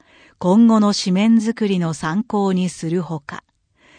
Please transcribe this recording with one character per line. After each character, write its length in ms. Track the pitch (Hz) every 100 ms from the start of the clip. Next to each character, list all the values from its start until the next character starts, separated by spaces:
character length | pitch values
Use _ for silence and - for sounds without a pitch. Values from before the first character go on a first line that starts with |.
| _ _ _ -
今 300 | 180 202 233
後 100 | 220
の 160 | 208
紙 200 | 202 196
面 260 | 180 220 226
作 260 | 214 233 208
り 140 | 190
の 140 | 170
参 280 | 160 160 175
考 300 | - 208 196
に 160 | 185 180
す 200 | - 165
る 140 | 175
ほ 160 | 156 160
か、 240 | - - - _ _ _ _